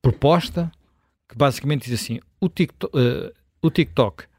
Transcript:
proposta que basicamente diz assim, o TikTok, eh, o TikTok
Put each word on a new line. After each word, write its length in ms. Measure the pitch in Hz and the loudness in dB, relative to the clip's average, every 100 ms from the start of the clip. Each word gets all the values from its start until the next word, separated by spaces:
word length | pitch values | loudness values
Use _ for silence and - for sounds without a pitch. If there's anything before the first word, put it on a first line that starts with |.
proposta 680 | 135 - 139 170 - 175 170 _ _ _ _ _ _ | 2 2 2 2 0 -6 -6 _ _ _ _ _ _
que 60 | 113 | 0
basicamente 520 | 143 - 139 147 127 | 0 2 -2 -2 -2
diz 120 | 117 | -6
assim, 180 | - 113 _ _ | -6 -10 _ _
o 80 | 185 | -4
TikTok, 480 | - 165 _ - - | 0 -2 _ -4 2
eh, 360 | 123 - - - _ _ | 2 0 -8 -16 _ _
o 80 | 165 | 0
TikTok 540 | - 143 - 110 - - | 2 0 0 -2 -2 -20